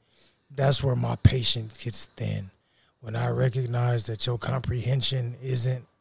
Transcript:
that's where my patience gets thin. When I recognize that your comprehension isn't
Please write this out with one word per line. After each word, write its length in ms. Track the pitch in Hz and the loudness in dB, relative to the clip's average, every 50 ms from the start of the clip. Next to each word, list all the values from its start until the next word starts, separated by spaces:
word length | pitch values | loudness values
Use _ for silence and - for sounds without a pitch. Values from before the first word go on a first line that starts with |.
| _ _ _ - - - _ _ _ - 143 | _ _ _ -20 -20 -20 _ _ _ -10 -2
that's 280 | 139 135 139 135 - - | 2 2 4 4 2 2
where 120 | 135 123 | 0 0
my 200 | 123 117 117 117 | 0 0 -2 2
patience 680 | - - - 135 127 113 - - 120 110 107 - - - | 4 4 4 6 4 2 0 0 0 -4 -8 -12 -10 -8
gets 220 | 120 113 - - - _ | -6 -6 -6 -6 -8 _
thin. 360 | - 110 104 104 104 98 92 - _ _ _ _ _ _ _ _ _ | -6 -6 -4 -4 -6 -8 -10 -14 _ _ _ _ _ _ _ _ _
When 140 | - 110 110 | -12 -8 -4
I 140 | 117 123 120 | -2 -2 0
recognize 760 | 117 120 127 127 120 131 127 120 123 123 123 123 120 117 - | 2 2 2 2 2 0 -2 0 0 2 2 2 2 2 0
that 200 | - 110 - - | -4 -4 -2 -2
your 100 | 127 120 | -2 -2
comprehension 1000 | 117 - - 131 131 - - 127 120 98 117 135 131 123 - 131 127 120 120 120 - | -2 -2 -2 -2 0 0 -2 -2 -2 0 0 2 2 2 0 0 -2 -2 -4 -6 -8
isn't 440 | 131 131 127 120 117 131 127 123 120 - _ _ | -4 -4 -2 0 0 -2 -2 -4 -6 -12 _ _